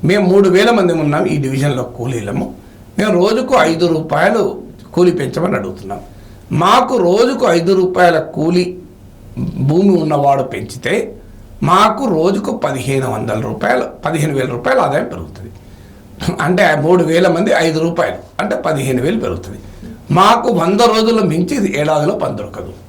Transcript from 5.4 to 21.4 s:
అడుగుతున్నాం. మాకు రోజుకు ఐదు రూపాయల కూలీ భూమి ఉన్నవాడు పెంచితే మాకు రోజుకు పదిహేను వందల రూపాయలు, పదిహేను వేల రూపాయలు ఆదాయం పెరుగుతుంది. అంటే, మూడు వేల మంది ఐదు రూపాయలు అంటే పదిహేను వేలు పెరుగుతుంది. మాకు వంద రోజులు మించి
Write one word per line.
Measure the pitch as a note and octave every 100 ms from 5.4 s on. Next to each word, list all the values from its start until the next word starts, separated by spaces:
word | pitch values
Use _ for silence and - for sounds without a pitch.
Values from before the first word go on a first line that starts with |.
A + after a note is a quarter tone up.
| F3
అడుగుతున్నాం. | C#3 G2 F#2 G2 G2 - - - - -
మాకు | - F3+ A#3+ B3 B3+
రోజుకు | F3 G3 B3 C4+ A#3
ఐదు | E3+ E3+
రూపాయల | F#3+ F#3 F3+ F3+ D#3+
కూలీ | D#3 - D#3 F3 F3+ F3+ - - - - - - B2 -
భూమి | C3 D#3+ G3+ F3+
ఉన్నవాడు | D#3 D3 C#3 C#3
పెంచితే | B2+ G2+ A2 - - F#3+ - - - - - -
మాకు | D3 F3+ A3 A3
రోజుకు | C4 D#3+ E3+ G3+ G#3 -
పదిహేను | - C3+ C#3 C3+ B2+
వందల | A2 A2 G#2+
రూపాయలు, | A2 A2 - B2+ - -
పదిహేను | - D#3+ D3+
వేల | C3+ B2
రూపాయలు | A#2+ - C4
ఆదాయం | D#3 C#3
పెరుగుతుంది. | A3 - - - - - - - - - - - - -
అంటే, | D#3 F3+ F3+ D3+
మూడు | D3+ F3+
వేల | D#3+ E3 F#3
మంది | E3 G#3 -
ఐదు | E3 D#3
రూపాయలు | E3 E3+ F3+ - - -
అంటే | G3 -
పదిహేను | - D3 C3 B2+
వేలు | C3 A3
పెరుగుతుంది. | A2 F2 - G2+ - - - - -
మాకు | D3+ G3+ A#3+ B3
వంద | F#3+ E3 G3+
రోజులు | A#3 A3 A3 A3+
మించి | F#3+ D#3